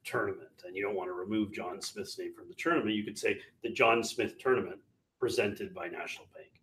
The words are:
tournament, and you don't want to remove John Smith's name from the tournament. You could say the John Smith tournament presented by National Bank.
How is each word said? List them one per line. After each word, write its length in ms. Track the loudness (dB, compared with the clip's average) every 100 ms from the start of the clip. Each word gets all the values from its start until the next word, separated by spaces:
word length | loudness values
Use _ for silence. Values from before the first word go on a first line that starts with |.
tournament, 460 | -4 -2 -2 -4 -12 _ -10
and 100 | -4
you 80 |
don't 120 | -2 -2
want 140 | -4
to 40 |
remove 400 | -6 -2 0 0
John 280 | -2 -8 -6
Smith's 380 | -10 -8 -10 -6
name 140 | -8
from 160 | -8 -16
the 60 | -2
tournament. 400 | 2 2 2 0
You 80 |
could 140 | -2 -2
say 220 | 0 0 -6 _
the 80 | -4
John 320 | 6 8 8
Smith 340 | 4 0 -2 0
tournament 420 | 4 4 2 -6 _ _ _ -2
presented 540 | 0 4 2 0 -8
by 140 | -6 -8
National 400 | -6 -8 -8 -14 -20
Bank. 160 | -20 _